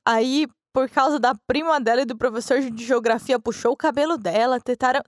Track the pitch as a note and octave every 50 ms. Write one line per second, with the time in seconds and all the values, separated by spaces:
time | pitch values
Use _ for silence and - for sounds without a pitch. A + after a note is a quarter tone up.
0 | - A3+ A#3 A3+ A#3 B3+ C4+ D4 D#4 B3 _ _ _ _ - C4 C4 B3 - C#4+
1 | C4+ D#4 D4 C#4+ A3 B3 B3 - _ - B3+ D4 D#4+ E4 D#4 C#4+ A3+ A3+ A#3 B3+
2 | C#4 A#3 B3 A3 - B3+ G#3+ A#3 A3+ - B3+ C4+ C4+ B3 A3+ A3 A#3 A#3 C4 A#3
3 | A3 A#3 A3+ A3 - - B3+ A#3+ - A#3 A3 - - A#3+ C#4+ - - D#4 A#3 C#4+
4 | D4 D#4+ E4+ B3 G3 E3+ E3 G#3+ A#3 B3+ B3+ A#3+ - B3 B3 - C4 B3+ B3+ C#4
5 | -